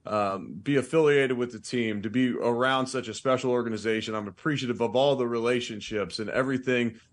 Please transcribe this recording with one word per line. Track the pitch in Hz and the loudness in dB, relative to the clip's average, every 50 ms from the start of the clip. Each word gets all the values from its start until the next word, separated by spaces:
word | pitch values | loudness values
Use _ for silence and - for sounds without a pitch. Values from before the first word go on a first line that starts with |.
| - | -8
um, | - 107 107 104 98 98 95 78 53 64 87 | -4 0 0 0 0 -2 -4 -6 -10 -12 -8
be | - 139 143 | -2 0 0
affiliated | 135 120 - - 160 156 147 143 139 135 127 131 120 | 0 2 2 4 4 6 6 6 6 4 2 2 0
with | 123 120 | -2 -4
the | 120 107 | -6 -10
team, | - - - 123 117 113 107 104 | -10 -4 -2 0 0 0 -2 -2
to | 95 113 | -4 -2
be | 107 127 131 123 117 | 0 2 2 2 2
around | - - 117 120 117 127 131 131 131 131 127 | 0 0 0 2 2 2 2 2 2 0 -2
such | - 131 113 113 | -4 -6 -6 -6
a | 107 | -8
special | - - 135 131 120 131 127 | -4 0 0 2 2 2 2
organization. | 123 123 117 117 110 107 95 113 110 110 110 117 107 | 0 0 0 -2 -4 -4 -2 -2 -2 -2 -2 -4 -4
I'm | 107 104 98 | -6 -6 -8
appreciative | 87 - - 160 147 135 131 120 120 101 | -8 -6 -4 -2 -2 -2 -2 -2 -2 0
of | 117 113 104 | 0 0 2
all | 127 135 143 139 | 4 4 4 4
the | 127 123 120 | 2 0 0
relationships | 120 117 113 120 123 123 120 - 113 104 101 - 110 104 98 92 - - | 0 0 0 0 0 0 -2 -4 -8 -10 -8 -6 -4 -4 -4 -4 -6 -8
and | 107 101 | -6 -4
everything | - 120 131 131 135 127 127 131 127 120 120 117 113 - _ _ | -2 -2 0 0 -2 -2 0 0 2 2 2 0 -2 -6 _ _